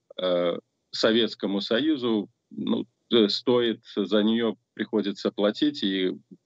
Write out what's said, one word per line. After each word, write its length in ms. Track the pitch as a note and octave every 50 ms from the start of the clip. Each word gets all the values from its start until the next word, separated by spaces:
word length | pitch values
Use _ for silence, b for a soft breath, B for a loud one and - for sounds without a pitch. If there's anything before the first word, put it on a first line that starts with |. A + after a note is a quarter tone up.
| _ - - -
э, 360 | F2+ F#2 F2 F2 F2 F2 - - - _ _ _ _ _
Советскому 680 | - - - A#2 A2 A#2 A2+ G#2 - - - G2 G2+ G2+
Союзу, 680 | G2+ - A#2 A#2 C#3+ D#3+ D#3 C3 A#2+ A#2+ A2 G#2 F#2+ - _ _ _ _
ну, 340 | - - - - A2+ A2+ A2 - _ _ _ -
э, 160 | A2+ A#2+ G#2+ G2+
стоит, 520 | G#2 - - - B2 B2 A#2+ A#2 A2 A2+ _ - -
за 260 | G#2+ G2+ F2 G2+ G#2+
неё 320 | G#2 A2 A2+ A#2 A#2 A2 G#2 - _ _ -
приходится 560 | - A2 - - G#2+ G2 G2+ G2+ - - G2+
платить, 520 | - - G2+ G#2 A2 - D3+ D3+ D3 -
и 300 | - G2 F#2+ F#2+ F#2 F2+ D2+ - _ - - - _